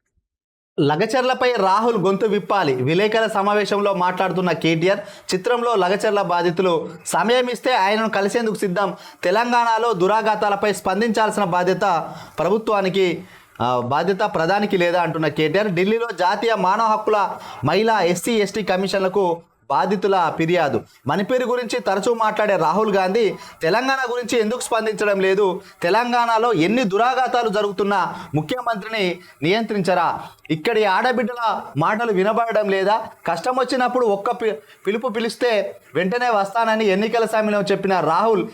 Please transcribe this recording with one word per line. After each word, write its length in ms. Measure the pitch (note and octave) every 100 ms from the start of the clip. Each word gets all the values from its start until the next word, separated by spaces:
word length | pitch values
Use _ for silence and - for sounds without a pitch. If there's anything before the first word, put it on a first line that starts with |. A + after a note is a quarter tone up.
| _ _ _ _ _ _ _ -
లగచర్లపై 720 | C#3+ D3+ A3 C4 B3+ B3+ B3+
రాహుల్ 440 | A#3+ F#3+ G3+ A#3 A3+
గొంతు 300 | F3+ G3 A3
విప్పాలి. 480 | G3+ G#3 G3+ E3
విలేకరుల 520 | B2+ B2+ E3 G#3 A3+ A3
సమావేశంలో 680 | G#3+ G3+ G#3 G3+ G#3 G3+
మాట్లాడుతున్న 580 | F#3 F3+ F3+ F#3+ F3 F3+
కేటీఆర్, 460 | E3 D#3+ E3 F3+ G3 - - -
చిత్రంలో 400 | F#3 F#3 A#3+ A#3+
లగచర్ల 480 | A3+ F3+ G3 G#3+ G3+
బాధితులు 680 | F3+ F3 F3 E3+ F#3 D#3+ - - -
సమయం 420 | D#3+ G3 B3 B3
ఇస్తే 280 | A#3+ C4+ B3
ఆయనను 320 | F#3+ G#3+ A3
కలిసేందుకు 460 | G#3+ G3+ A#3+ A3+
సిద్ధం. 420 | F#3 G3+ F3+ G3 F#3 - -
తెలంగాణలో 680 | F3 G3+ A#3+ A#3+ A#3 A3 A#3
దురాఘాతాలపై 800 | G3 F3+ G#3+ A3 G#3+ G#3+ G3+ G#3+
స్పందించాల్సిన 720 | G3 G3 F#3+ A#3 G#3+ G#3+ G#3
బాధ్యత 640 | G3 F3+ F3+ F3+ G3+ E3 - - - -
ప్రభుత్వానికి, 840 | D#3+ A3 A3 G#3 F#3+ F#3 F#3 E3+ - - - -
ఆ, 200 | A#2 B2
బాధ్యత 420 | A#2 C#3+ F3 G3
ప్రధానికి 560 | G#3 E3+ E3 G3+ G#3 G3+
లేదా 240 | F3 F3
అంటున్న 260 | E3+ D#3 D#3
కేటీఆర్. 400 | D3 D#3 F#3 G#3+
ఢిల్లీలో 400 | E3+ F#3+ A3+ A#3 F3+
జాతీయ 360 | F3+ G3+ A3+
మానవ 320 | G#3+ F#3 G#3+ A3+
హక్కుల, 420 | G#3+ G#3+ G#3+ F#3+ - - -
మహిళా, 360 | B2+ F3+ A3 A3
ఎస్సీ, 320 | E3 F3+ -
ఎస్టీ 300 | A3+ G3 A3
కమిషన్లకు 800 | G3 F#3 F#3+ G3+ F#3+ G3 F#3+ E3 - _ -
బాధితుల 640 | C#3 F#3+ G3+ G3+ F#3+ D#3+ C#3
ఫిర్యాదు. 460 | D#3+ F3 D3+ A#2 - _ B2+
మణిపూర్ 360 | D#3+ G3 B3+
గురించి 380 | B3 B3 A#3 B3
తరచూ 340 | G#3+ G3 G3
మాట్లాడే 420 | A3+ A3 A3 G#3+ F#3
రాహుల్ 400 | D#3+ F3 A3 G3
గాంధీ 380 | F#3 G#3 G#3 - - -
తెలంగాణ 360 | D#3+ - C4 C4+ B3+
గురించి 280 | A#3+ A#3 A#3+
ఎందుకు 200 | G#3+ B3
స్పందించడం 600 | - A3+ A3 G#3 G#3 G3
లేదు? 400 | F#3+ F#3+ G3 F3 - -
తెలంగాణలో 680 | F3 G3+ A#3+ A#3+ A#3 A3+ A#3+
ఎన్ని 320 | G3+ E3+ A#3
దురాఘాతాలు 640 | A3+ G3 A#3+ B3+ B3+ B3 A#3
జరుగుతున్నా 680 | G3+ G#3 F#3+ G3+ G3+ D#3+ - -
ముఖ్యమంత్రిని 840 | C#3+ D#3 B3+ A#3+ A3 G#3 A3 F#3 E3+ - -
నియంత్రించరా? 760 | D3+ G#3+ A3 G#3 F3+ F3+ D#3+ - - - -
ఇక్కడి 340 | D#3 F#3+ A3
ఆడబిడ్డల 760 | G#3 F#3 A#3+ A#3+ A#3 A#3+ A#3 F#3+ - C3+
మాటలు 360 | E3+ G#3+ A#3
వినబడడం 560 | F#3+ F#3+ A3 A#3 G#3+ G#3
లేదా? 320 | F#3+ F#3+ A3 - - -
కష్టం 260 | E3+ C4
వచ్చినప్పుడు 540 | C4 B3+ C4+ B3 B3 A#3
ఒక్క 240 | G3 B3
పి-, 240 | A#3 A3+ F#3+ - - -
పిలుపు 220 | G#3+ B3+
పిలిస్తే 680 | A3 A3+ - B3 G#3+ G3 - _
వెంటనే 360 | D3 F#3 A#3+ B3
వస్తానని 540 | G#3+ G3 A3+ A3+ A3
ఎన్నికల 400 | A3 F#3+ A3 A#3
సమయంలో 360 | A3 A3 G#3+ G#3
చెప్పిన 400 | G3 G3 G3 F#3
రాహుల్ 460 | D3+ E3 A3 G#3 -